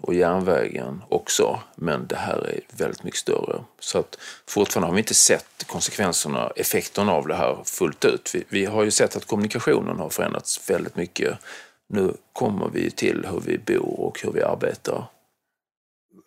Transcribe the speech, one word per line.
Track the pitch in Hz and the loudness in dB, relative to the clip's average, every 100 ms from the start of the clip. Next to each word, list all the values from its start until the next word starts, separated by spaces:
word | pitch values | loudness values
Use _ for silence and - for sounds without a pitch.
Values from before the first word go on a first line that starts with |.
och | - | 0
järnvägen | 87 87 92 92 73 52 - 60 76 - | 4 4 4 2 2 2 -4 -6 -8 -2
också, | - - - - - - | -2 0 2 2 0 -8
men | - 82 67 65 | -6 -2 -2 -2
det | 62 | -4
här | - - 50 | -2 -2 -2
är | 50 - - | -6 -8 -4
väldigt | 65 - | -4 -4
mycket | - - | -8 -4
större. | - 50 50 50 - _ | 0 0 0 -4 -8 _
Så | - 90 | -4 -2
att | - - - - - | -2 -8 -16 -16 -4
fortfarande | 104 98 - 85 | 0 2 2 2
har | |
vi | 95 | 2
inte | 113 | 2
sett | 110 - 80 - - - | 4 6 4 0 -14 -8
konsekvenserna, | 170 - - 95 - 76 65 58 - | -4 -4 0 0 0 0 -2 -2 -2
effekterna | - 92 - - 104 | 0 0 0 0 2
av | 80 71 | 2 2
det | |
här | 82 64 - | 0 0 0
fullt | - - 80 - | -4 0 0 4
ut. | - 113 - | 2 2 -2
Vi, | - - | -6 -2
vi | 101 | -2
har | 98 107 | 0 2
ju | 107 | 2
sett | - 107 101 | 4 2 0
att | |
kommunikationen | - 104 104 120 - 104 - 87 | -2 0 0 0 2 2 2 -4
har | 78 | -4
förändrats | - - - - - - | -2 -2 -2 -4 -4 0
väldigt | 82 85 92 | -2 -2 -6
mycket. | 87 - - - - - - _ - | -6 -2 -2 -2 -10 -18 -18 _ -4
Nu | 104 95 - _ | 0 2 0 _
kommer | - 117 95 50 | -2 0 0 -2
vi | - - | 0 -2
till | - - 50 50 | 0 0 0 -2
hur | - | -4
vi | 50 - | -2 -2
bor | - - 50 - | 2 0 0 -2
och | - - | -4 -4
hur | - | -2
vi | - | 0
arbetar. | - - - - - - 123 _ _ _ _ _ _ _ _ _ _ - | 0 2 -2 -2 -4 -4 -6 _ _ _ _ _ _ _ _ _ _ -20